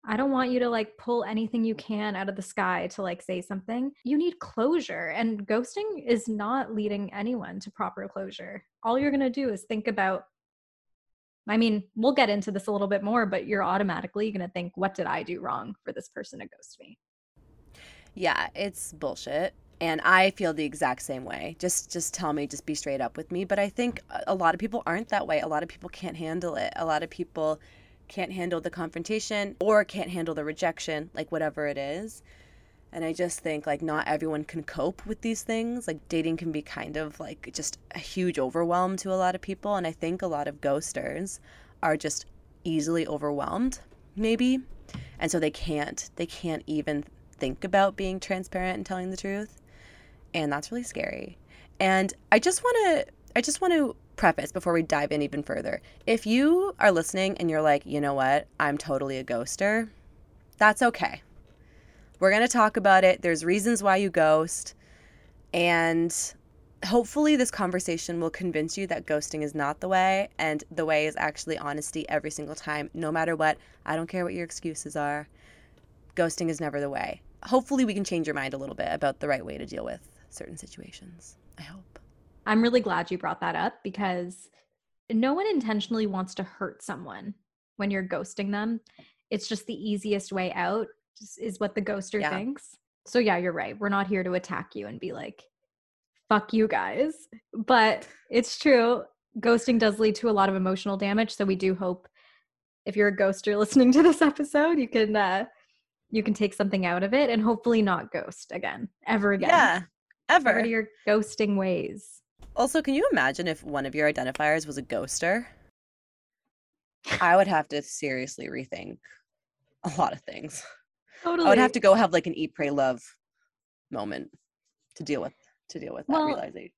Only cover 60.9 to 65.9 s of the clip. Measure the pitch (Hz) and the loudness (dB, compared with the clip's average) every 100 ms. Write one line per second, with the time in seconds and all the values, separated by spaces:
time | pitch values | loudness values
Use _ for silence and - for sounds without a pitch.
60.9 | - - - - - - - - - - | 2 -4 -6 -18 -20 -20 -20 -20 -20 -20
61.9 | - - - 190 208 240 247 214 220 196 | -20 -20 2 4 6 4 4 4 4 6
62.9 | 190 190 180 175 165 165 202 208 226 196 | 8 8 6 2 0 2 2 2 2 4
63.9 | 190 196 170 156 156 165 - - - - | 4 2 4 6 6 4 -4 -10 -16 -20
64.9 | - - - - - - 170 175 170 165 | -20 -20 -20 -20 -20 -6 0 2 4 4